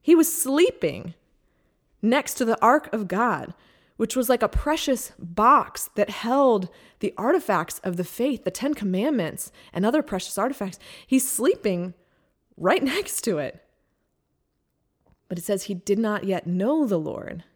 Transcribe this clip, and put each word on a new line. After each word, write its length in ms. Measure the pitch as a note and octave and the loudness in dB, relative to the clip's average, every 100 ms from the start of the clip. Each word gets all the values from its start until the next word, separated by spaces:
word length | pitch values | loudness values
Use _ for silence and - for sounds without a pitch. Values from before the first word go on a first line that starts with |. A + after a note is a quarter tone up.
He 140 | - E4 | 6 6
was 180 | D#4+ | 6
sleeping 800 | - B3+ C#4+ F4+ - D#3+ - - - _ _ _ _ _ _ _ _ | 2 0 4 4 2 -4 -4 -12 -16 _ _ _ _ _ _ _ _
next 340 | G#3 C4+ - - | 2 2 0 -2
to 100 | A#3 | -2
the 140 | F3+ | 4
Ark 300 | A3+ D4 - | 4 4 2
of 140 | A#3 F#3+ | -6 -2
God, 460 | F#3 A#3+ D#3+ B2+ - _ _ _ - | 0 0 -2 -6 -16 _ _ _ -6
which 180 | A3+ C4 | -2 -2
was 140 | A#3 | 0
like 120 | A#3+ | 2
a 60 | G#3 | 2
precious 640 | - D4 D#4+ - B3 - - | 0 -2 -2 0 -2 -4 -14
box 720 | E3+ E3+ A3+ C#4 - - - - | -8 2 6 6 4 -10 -8 -2
that 140 | G3+ | -2
held 600 | - A#3 C4 C4+ G#3+ F3+ - - _ | -2 0 4 4 2 -2 -12 -20 _
the 140 | G3+ - | -6 -2
artifacts 640 | A3+ E4+ - F3+ E3+ - | 0 0 2 -2 -2 -6
of 180 | F#3+ F3 | -6 -4
the 60 | |
faith, 400 | F3 - C4 A#3+ | -6 -2 -2 -2
the 80 | - | -4
Ten 220 | - C4+ | -4 -4
Commandments 760 | D4 G3 F#3 C4 C4 D#3+ - - - - | -2 -2 0 0 0 -2 -6 -14 -16 -10
and 120 | F3 G#3 | -2 2
other 160 | D4+ | 2
precious 360 | D4 F#3 - - | 0 -6 -6 -4
artifacts. 420 | A#3 C#4 F#3+ - - - - | -4 -4 -8 -10 -20 -20 0
He's 240 | C4 - | 0 2
sleeping 640 | - C4 - G#3+ F3+ F3+ - _ _ _ _ _ - | 0 0 0 0 -2 -4 -10 _ _ _ _ _ -2
right 280 | F3+ F#4 | 2 2
<laughs> 120 | C4+ E4+ | 2 -2
next 260 | - - | -4 -4
to 160 | - D#3+ | -2 -2
it. 260 | C3+ - _ _ _ _ _ _ _ _ _ _ _ _ _ _ _ _ _ | -4 -10 _ _ _ _ _ _ _ _ _ _ _ _ _ _ _ _ _
But 100 | F3 | -8
it 60 | |
says 200 | - G3 | -4 -4
he 100 | - | -4
did 260 | F3+ - G3+ | -8 0 0
not 240 | A3 G#3 | 0 -2
yet 240 | F#3+ F#3 E3+ | -2 -4 -2
know 380 | F3+ G#3 D#4 C4+ | 0 2 2 2
the 140 | F3 | 0
Lord. 440 | D3+ - - E3+ - | -2 -8 -10 -12 -16